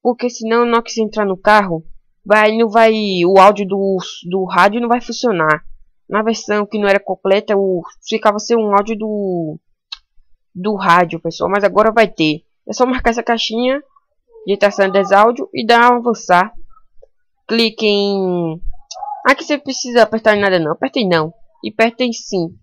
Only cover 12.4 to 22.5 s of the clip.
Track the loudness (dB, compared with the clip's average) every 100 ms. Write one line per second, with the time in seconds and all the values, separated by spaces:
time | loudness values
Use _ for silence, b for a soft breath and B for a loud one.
12.4 | _ _ -12 -2 -2 0 -2 -2 -2 -4
13.4 | -2 -2 -2 -4 _ _ _ _ _ -14
14.4 | -6 0 0 2 2 2 4 4 4 0
15.4 | -8 -6 2 4 6 4 0 -4 2 2
16.4 | 2 -8 -16 -18 _ -20 -20 _ _ _
17.4 | -4 0 0 0 0 0 0 -2 -2 -2
18.4 | -4 -6 -8 -8 _ -16 -14 -4 0 0
19.4 | -2 -6 -6 -10 -2 2 2 2 0 2
20.4 | 2 0 0 -4 -4 -2 0 0 -2 _
21.4 | -20 _ -12 -2 -2 0 -6 -6 -6 -4
22.4 | -4